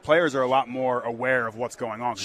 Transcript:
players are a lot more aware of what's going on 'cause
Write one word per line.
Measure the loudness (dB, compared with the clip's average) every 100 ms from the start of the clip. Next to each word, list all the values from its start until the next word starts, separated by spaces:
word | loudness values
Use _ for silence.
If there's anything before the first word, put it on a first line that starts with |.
players | 4 4 4 2
are |
a | 2
lot | 2 0
more | -2 -2 -2
aware | -4 -2 0 0 0
of | -4
what's | -8
going | -6 -8 -4
on | -4
'cause | -4